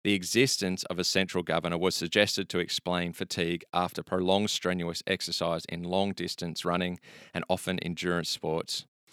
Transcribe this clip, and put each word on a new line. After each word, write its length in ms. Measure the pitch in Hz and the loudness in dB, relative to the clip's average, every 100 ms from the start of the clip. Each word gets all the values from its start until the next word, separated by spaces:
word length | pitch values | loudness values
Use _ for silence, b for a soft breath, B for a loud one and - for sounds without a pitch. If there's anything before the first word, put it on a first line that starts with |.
The 100 | 101 | 2
existence 680 | 101 87 110 135 - 92 92 | 2 4 4 6 4 0 -2
of 160 | - 90 | -4 -2
a 60 | 87 | 2
central 360 | 95 92 92 | 2 2 0
governor 360 | 82 82 85 85 | 0 0 0 2
was 180 | 92 - | 2 0
suggested 540 | 87 104 104 - 92 | 0 4 4 2 -2
to 100 | 87 | -2
explain 540 | 85 - 87 90 87 | -2 -2 0 0 -2
fatigue 500 | 82 92 - 85 85 - | -4 -6 -2 0 -2 -2
after 300 | 87 90 82 | 0 0 -2
prolonged 460 | - 92 92 98 104 | -2 0 4 4 4
strenuous 520 | - 90 90 85 85 - | 0 0 -2 -2 -4 -2
exercise 560 | 92 - - 85 82 - | -2 -2 -2 0 -2 -4
in 140 | 85 | -6
long-distance 840 | 87 92 98 92 87 - 87 78 90 | -2 0 0 -2 -6 -6 -6 -4 0
running 340 | 87 90 90 B B B | 2 0 -2 B B B
and 120 | 90 - | -6 -2
often 300 | 92 - 90 | -2 0 -2
endurance 480 | 85 82 90 87 80 | -2 -2 0 0 0
sports. 580 | - 80 80 - - - _ _ | -4 -2 -2 -2 -6 -8 _ _